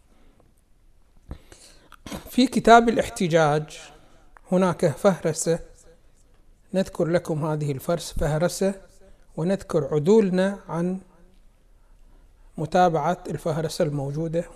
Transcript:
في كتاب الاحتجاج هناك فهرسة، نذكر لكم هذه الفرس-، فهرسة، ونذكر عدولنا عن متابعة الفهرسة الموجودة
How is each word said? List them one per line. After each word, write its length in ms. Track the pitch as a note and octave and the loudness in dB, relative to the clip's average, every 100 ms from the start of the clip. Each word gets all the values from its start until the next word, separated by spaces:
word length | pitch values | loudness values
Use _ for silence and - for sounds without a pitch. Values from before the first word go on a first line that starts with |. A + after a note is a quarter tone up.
| _ _ - _ _ _ _ _ _ _ _ - - - - - - - - - - - - | _ _ -20 _ _ _ _ _ _ _ _ -20 -20 -20 -20 -20 -20 -20 -20 -20 -16 -16 -4
في 180 | - B3 | 0 2
كتاب 420 | A3+ A3 A#3 A#3 | 2 8 8 8
الاحتجاج 920 | A3 - - F3+ E3 D3+ D3+ D3+ - - - - - - - - | 0 -2 -4 0 4 4 2 -4 -12 -20 -20 -20 -20 -20 -20 -2
هناك 360 | F#3 F#3 D#3+ F3 | 2 2 2 -2
فهرسة، 720 | - G3+ F3 E3 D3+ - E3 - - - - _ _ _ _ _ _ _ | 2 2 2 -2 -4 -2 -4 -6 -20 -20 -20 _ _ _ _ _ _ _
نذكر 320 | F#3 F#3+ - D#3+ | -4 -4 -2 0
لكم 400 | E3+ - D#3 D#3+ | 0 -2 -4 -4
هذه 260 | D#3 D3 | -4 -4
الفرس-، 420 | C3 - E3+ - - | -4 -4 -4 -4 -4
فهرسة، 540 | D#3 D3+ E3+ - G3 G3 - - - - _ - | -2 0 -2 0 -4 -4 -12 -20 -20 -20 _ -6
ونذكر 560 | E3 F#3+ - E3+ C#3 | -4 -4 -2 -2 0
عدولنا 680 | D3+ D3 A3 G3+ F3+ F#3+ G3+ - | 0 4 4 4 2 0 -4 -8
عن 300 | D#3+ F3 F#3+ - _ - - - _ _ _ _ - - - - - - - | -4 -4 -6 -12 _ -20 -20 -20 _ _ _ _ -20 -20 -20 -20 -20 -16 -10
متابعة 680 | D3+ F#3 F3+ D#3+ D3 F3 - | -2 2 4 2 -2 -4 -6
الفهرسة 560 | D3+ E3+ D3+ D#3 - D#3+ | -6 -4 -4 -4 -2 -2
الموجودة 600 | C#3+ C#3 D3 E3 E3 E3+ | -2 -6 -6 -4 -4 -6